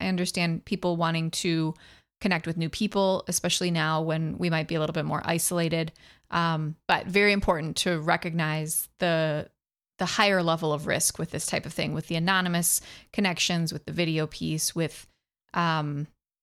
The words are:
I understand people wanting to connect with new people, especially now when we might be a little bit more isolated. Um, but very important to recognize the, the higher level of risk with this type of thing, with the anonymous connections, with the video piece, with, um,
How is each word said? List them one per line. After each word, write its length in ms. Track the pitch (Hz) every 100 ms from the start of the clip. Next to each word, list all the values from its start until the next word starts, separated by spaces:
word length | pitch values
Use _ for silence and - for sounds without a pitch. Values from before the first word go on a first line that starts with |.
I 60 | 185
understand 560 | 185 180 - 170 165
people 320 | - 185 180 170
wanting 340 | 165 165 160
to 420 | - 180 165 156 - - - _ _
connect 260 | 196 170 165
with 100 | 165
new 120 | 160
people, 560 | - 208 202 196 190 -
especially 420 | 175 175 - 180
now 320 | 170 156 160
when 360 | 160 160 160 -
we 120 | 175
might 180 | 165 156
be 60 |
a 60 | 165
little 120 | 156
bit 120 | 165
more 180 | 151 147
isolated. 680 | - 170 - 175 165 165 160 - - - _
Um, 460 | 170 170 160 156 156 -
but 180 | 165 -
very 260 | 190 208
important 440 | 202 202 170 156 -
to 220 | 185 170
recognize 880 | 156 170 175 165 156 156 156 - - -
the, 500 | 180 165 156 151 - _ _ _ _ -
the 80 | 180
higher 360 | - 208 190
level 300 | 170 165 160
of 140 | 151 156
risk 320 | - - -
with 120 | 160
this 160 | 151 -
type 180 | 165 -
of 60 |
thing, 220 | - 147
with 140 | 151 -
the 80 | 165
anonymous 640 | 170 190 180 175 170 - - - -
connections, 600 | - 196 170 - 175 165
with 120 | 147
the 80 | -
video 340 | 160 170 156 151
piece, 480 | - 160 156 -
with, 320 | 170 156 - - _ _ _ _
um, 520 | - 170 160 151 143 151 _ _ _